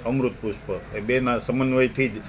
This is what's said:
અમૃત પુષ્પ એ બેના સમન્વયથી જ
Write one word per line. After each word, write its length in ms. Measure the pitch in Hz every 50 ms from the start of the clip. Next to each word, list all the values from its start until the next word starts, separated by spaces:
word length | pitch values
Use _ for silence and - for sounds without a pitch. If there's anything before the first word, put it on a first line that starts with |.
| -
અમૃત 260 | 113 131 135 127 120 98 -
પુષ્પ 540 | - 107 98 - - - 95 87 - - 107
એ 40 | 107
બેના 400 | 104 113 123 131 127 123 120 110
સમન્વયથી 680 | - - 120 131 131 131 127 131 127 123 - - 135 120
જ 20 | 104 107 -